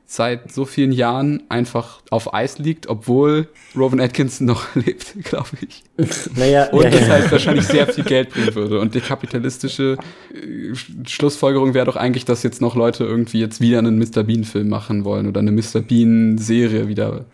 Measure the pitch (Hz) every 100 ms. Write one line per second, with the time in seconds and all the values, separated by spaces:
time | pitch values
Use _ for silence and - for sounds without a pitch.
0 | - - 120 123 - - 135 - 135 127
1 | 120 127 143 147 - 120 120 117 117 -
2 | - 113 - 104 131 - 147 160 - 110
3 | 120 127 147 151 156 _ - 131 131 131
4 | 123 - 131 - 123 113 - 131 117 -
5 | - 208 - - 131 139 - - _ -
6 | 151 - - 123 131 143 139 - 123 160
7 | 214 147 - 143 - 147 - 151 143 -
8 | 131 131 127 131 113 107 104 104 107 123
9 | - 135 - 127 127 - 135 - 135 131
10 | - - - - - 110 - 123 - -
11 | 123 - 143 143 139 139 135 127 127 -
12 | 127 123 - 120 120 - 120 120 117 -
13 | 113 117 117 113 110 - 117 120 113 110
14 | 113 113 107 113 107 104 104 104 104 104
15 | 101 101 101 98 104 107 110 - 110 120
16 | 113 113 113 110 110 117 120 110 107 107
17 | 107 - -